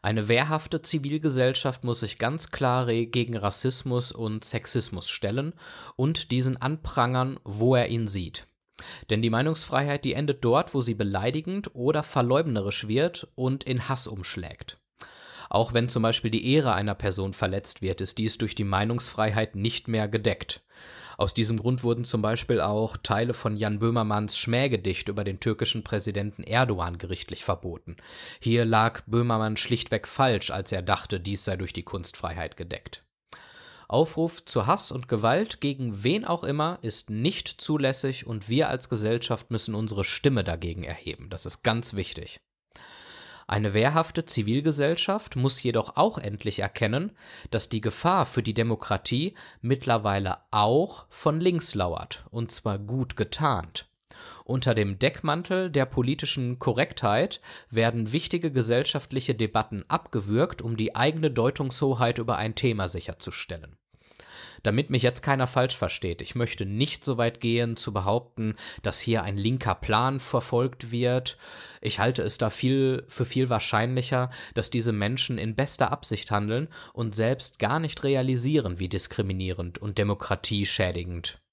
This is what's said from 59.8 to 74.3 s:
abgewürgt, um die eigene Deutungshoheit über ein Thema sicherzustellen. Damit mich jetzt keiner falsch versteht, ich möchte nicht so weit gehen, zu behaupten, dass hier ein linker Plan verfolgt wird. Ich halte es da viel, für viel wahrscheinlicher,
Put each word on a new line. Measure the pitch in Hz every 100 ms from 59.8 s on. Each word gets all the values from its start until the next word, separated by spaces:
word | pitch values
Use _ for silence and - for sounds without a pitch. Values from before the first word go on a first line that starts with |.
| -
abgewürgt, | 170 - 117 101 110 165 -
um | 117 113
die | 110
eigene | - 135 160 156
Deutungshoheit | 120 120 - 135 - 139 120 120 120
über | 117 110
ein | 110
Thema | 107 127 107 92
sicherzustellen. | 87 - - - - - 85 76 - _ _ _ - - - - -
Damit | 110 110 151
mich | 127
jetzt | 123 123
keiner | - 135
falsch | 123 123 127
versteht, | - 87 - 90 85
ich | -
möchte | 123 120 -
nicht | 98 104 147 -
so | - 120
weit | 117 120
gehen, | 117 117 117
zu | 113 -
behaupten, | 101 92 117 123 - 110 104 - -
dass | 101 -
hier | - 113
ein | 90 101
linker | 107 127 -
Plan | 90 - 107 127 135
verfolgt | - 123 - 120 131 123 113
wird. | 120 123 127 127 - - - - -
Ich | - -
halte | 113 127
es | 98 -
da | 110
viel, | - 127 135 131 127 -
für | -
viel | 123 131 131
wahrscheinlicher, | 113 - 107 120 131 127 127 127